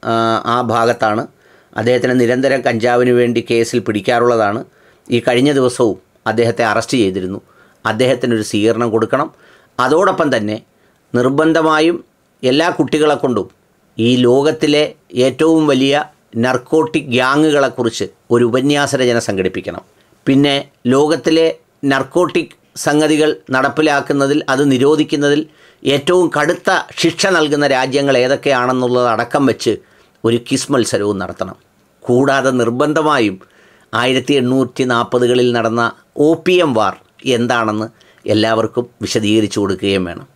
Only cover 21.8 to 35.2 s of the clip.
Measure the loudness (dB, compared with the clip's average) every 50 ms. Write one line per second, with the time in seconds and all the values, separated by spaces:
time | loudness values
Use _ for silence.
21.8 | -2 0 0 0 -2 -2 0 0 0 0 -2 -4 -6 -6 -14 _ _ _ _ -6
22.8 | -4 0 0 2 2 2 2 2 2 0 0 -4 _ -4 -2 0 0 0 0 0
23.8 | 0 2 2 0 -2 -2 -2 0 0 0 0 -2 0 -2 0 0 2 2 2 2
24.8 | 4 2 2 2 0 -2 -2 -2 0 2 0 0 -2 -6 _ _ -20 -20 _ _
25.8 | -2 -2 -2 0 0 2 2 2 2 2 0 0 0 0 -2 -2 -2 -2 -2 -2
26.8 | -2 -6 -8 -2 -2 -2 -2 0 -2 0 2 0 0 0 0 0 0 0 2 0
27.8 | 0 -2 -2 -2 0 2 2 2 2 2 0 0 0 0 0 2 0 0 0 0
28.8 | 0 0 0 0 2 0 0 -2 -2 -2 -2 0 0 0 0 0 -2 -2 -2 -2
29.8 | -6 _ _ _ _ _ _ _ -2 0 0 0 -2 -4 -6 -4 -4 -2 -2 -2
30.8 | 0 0 -2 -2 -2 -2 -4 -4 -6 -8 -8 -8 -10 -10 -10 _ _ _ _ _
31.8 | _ _ _ _ _ 0 2 2 2 2 2 2 0 0 0 0 0 0 0 -2
32.8 | -2 0 0 0 0 0 0 2 0 -2 -2 -6 -16 _ _ _ _ _ _ _
33.8 | _ _ -4 -2 0 0 0 -2 0 0 0 0 2 0 0 0 0 -2 -2 -4
34.8 | -2 -2 0 -2 -2 0 0 0